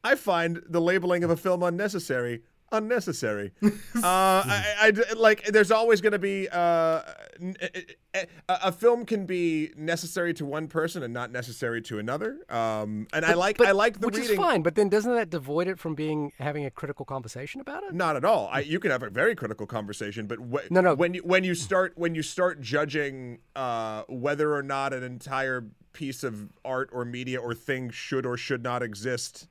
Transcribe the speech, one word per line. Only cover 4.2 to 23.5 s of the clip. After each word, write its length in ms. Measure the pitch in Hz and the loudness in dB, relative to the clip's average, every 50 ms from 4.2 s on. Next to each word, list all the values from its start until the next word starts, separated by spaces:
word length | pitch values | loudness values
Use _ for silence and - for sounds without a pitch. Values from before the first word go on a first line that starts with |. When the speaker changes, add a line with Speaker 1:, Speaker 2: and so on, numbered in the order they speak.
| 190 190 190 190 196 | 6 6 6 4 4
Speaker 1:
I, 200 | - 202 202 190 208 208 202 | 2 0 0 0 0 2 6
I, 40 | 214 | 6
I 40 | 220 | 6
d-, 120 | 208 202 233 196 226 | 6 6 2 0 2
like, 280 | 220 226 220 214 214 - | 6 6 6 6 6 2
there's 240 | 208 208 214 208 175 | 4 6 6 6 8
always 300 | 226 220 233 233 226 190 | 6 4 6 6 4 6
gonna 160 | 175 214 208 202 | 4 2 2 2
be, 280 | 185 196 196 196 190 - | 0 -2 -2 -2 -4 -2
uh, 500 | - 175 175 170 170 165 165 165 160 156 - - - - - - - - | 0 2 4 4 4 4 4 4 2 0 -2 -8 -16 -18 -18 -20 -16 -10
n-, 160 | 175 185 190 - | -10 -10 -8 -6
a, 60 | 175 - - 185 180 - - _ _ _ - | -8 -8 -8 -10 -14 -14 -20 _ _ _ -6
a, 120 | 190 175 170 - 165 _ - | -6 -6 -6 -12 -14 _ -2
a, 100 | 185 170 180 | 0 2 2
a 80 | 190 | 0
film 340 | 175 - 220 233 240 240 233 | 0 6 6 6 6 6 0
can 180 | - 226 202 196 | -2 -2 -2 0
be 460 | 170 185 180 175 165 160 156 151 - - | -2 0 0 2 2 2 0 -2 -4 -6
necessary 580 | 147 156 160 170 165 - 165 - 185 175 170 165 | -6 -2 -2 -2 -2 -4 -6 -2 -2 0 0 -2
to 100 | 170 151 | -2 -4
one 220 | 139 147 156 160 | -4 -4 -6 -6
person 360 | 156 - 156 156 170 - 180 139 | -2 -2 -2 -2 0 -2 -6 -6
and 100 | 117 117 | -6 -6
not 160 | 123 123 117 | -6 -6 -6
necessary 500 | 120 123 120 123 113 - 131 120 117 117 | -6 -8 -6 -8 -8 -4 -4 -2 -2 -4
to 160 | 110 - 117 107 | -6 -6 -6 -6
another. 460 | 104 113 131 151 208 220 277 311 - - | -4 -4 -4 -4 -4 -6 -8 -10 -12 -6
Um, 540 | - 117 113 113 110 107 107 107 107 104 110 - - | -2 0 0 0 0 -2 -4 -4 -4 -6 -6 -4 -4
and 100 | 156 160 | 0 2
I 40 | 165 | 2
Speaker 2:
But, 80 | 170 170 | 2 2
Speaker 1:
like, 180 | 180 202 214 - | 2 0 4 4
Speaker 2:
but, 100 | 240 196 | 4 6
Speaker 1:
I 20 | |
like 300 | 196 196 208 240 220 185 | 6 4 4 2 2 0
the 60 | 208 240 | -4 -2
Speaker 2:
which 80 | 196 | -2
Speaker 1:
reading. 160 | 294 254 233 | -2 0 0
Speaker 2:
is 40 | 208 | 0
fine, 260 | 190 - 349 269 185 | 2 4 2 2 4
but 120 | 156 170 160 | 2 2 4
then 140 | 208 208 196 | 4 2 4
doesn't 240 | 196 214 208 240 247 | 4 2 2 2 0
that 160 | 233 214 165 | 0 0 -2
devoid 380 | 165 165 135 135 147 160 180 185 | -4 -6 -4 -2 -2 0 0 -2
it 100 | 190 170 | -4 -6
from 160 | - 165 156 | -6 -6 -4
being, 380 | 143 156 156 151 151 147 143 - - | -4 -2 -2 -2 -2 -4 -6 -6 -6
having 280 | 131 147 147 151 143 | -6 -4 -4 -4 -6
a 40 | 135 | -6
critical 360 | - - - 139 143 - 139 | -8 -8 -8 -8 -8 -10 -8
conversation 540 | - 139 135 131 - - 123 135 147 - 269 | -8 -8 -8 -8 -10 -12 -12 -12 -12 -12 -12
about 220 | - - 285 349 403 | -12 -10 -10 -10 -10
it? 100 | 392 359 | -8 -4
Speaker 1:
Not 220 | 175 180 165 151 | -2 0 0 0
at 80 | 131 127 | 2 4
all. 240 | 196 226 160 104 92 | 4 4 4 2 0
I, 80 | 120 135 | -2 -4
you 180 | 143 147 156 175 | -2 0 -2 0
can 100 | - 185 | 0 0
have 120 | 135 127 117 | 0 0 -2
a 60 | 104 | -4
very 240 | 92 120 156 226 226 | 0 2 2 2 2
critical 300 | 151 - 107 107 - 107 | 0 -4 -6 -6 -6 -8
conversation, 600 | - - 110 104 101 104 - 110 104 101 117 107 | -6 -6 -6 -6 -6 -8 -8 -8 -8 -6 -8 -8
but 120 | 101 117 107 | -8 -8 -8
wh-, 320 | 123 120 120 143 - - | -8 -4 -4 -4 -2 2
Speaker 2:
No, 100 | 175 185 | 4 4
no. 120 | 185 180 156 | 6 6 4
Speaker 1:
when 200 | 135 175 170 180 | 4 2 0 0
you, 80 | 180 | -4
when 220 | - 175 185 185 185 | 0 2 2 2 4
you 100 | 185 175 | 2 -2
start, 380 | 170 - - 190 185 185 180 - | -2 -2 0 2 2 2 0 -2
when 180 | 165 170 170 165 | -4 -4 -2 -2
you 80 | 156 | -2
start 380 | 151 - - - 180 180 170 151 | -6 -6 -2 0 0 0 0 -2
judging, 800 | 135 107 131 147 156 151 131 156 147 139 135 131 127 123 120 - _ _ | -8 -2 0 0 0 0 -2 -4 -4 -4 -6 -10 -12 -12 -12 -14 _ _